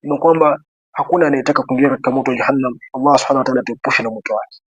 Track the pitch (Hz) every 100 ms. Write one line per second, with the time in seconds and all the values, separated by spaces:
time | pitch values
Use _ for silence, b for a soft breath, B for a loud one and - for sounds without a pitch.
0 | 143 143 165 165 156 139 _ _ _ -
1 | - 175 156 139 131 147 127 131 143 135
2 | - 127 120 120 117 139 127 120 - 117
3 | 139 139 - 139 123 127 - 117 - -
4 | 117 110 - 107 - - _